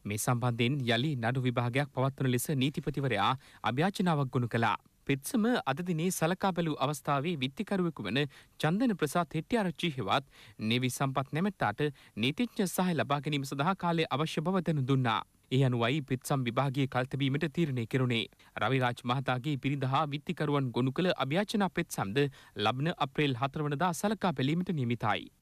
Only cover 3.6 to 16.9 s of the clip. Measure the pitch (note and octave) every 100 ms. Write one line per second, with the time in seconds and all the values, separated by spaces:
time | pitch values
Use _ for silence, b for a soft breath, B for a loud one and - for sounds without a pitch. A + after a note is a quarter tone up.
3.6 | G#2 B2 F#3 - F#3 D3+ C3 B2+ A#2+ A#2
4.6 | A2+ F2+ _ _ - C#3 - A#3+ A3 A#3
5.6 | - C#3 F3+ D#3 F3+ - D#3+ F#3 G3 F3
6.6 | E3 C#3+ C3 D3+ - C#3+ D#3 D#3+ C3 -
7.6 | G3+ G3 F3 - G2+ B2 D3 B B _
8.6 | D3+ F#3+ B3+ F#3+ D3 F3 E3+ D#3+ - A#3+
9.6 | F#3 - F3 C3 F#2+ B2+ C#3 B B -
10.6 | A2 B2 B2+ - C#3 C3+ C3+ D3+ G3+ -
11.6 | A#2 G#2+ D3 B B - B2 D3 A#3+ -
12.6 | F#3 - F#3 D#3 A#2+ C#3+ D3+ D3 C3+ C#3
13.6 | D#3 G3 F3 E3 - C3 D#3 - E3 F#3+
14.6 | E3 D3+ C3 C3+ B2 G#2+ - _ _ C3
15.6 | C3+ B2 A#2 D#3 C3+ C3 - C#3 A#2+ A#2+
16.6 | C#3 C3+ C3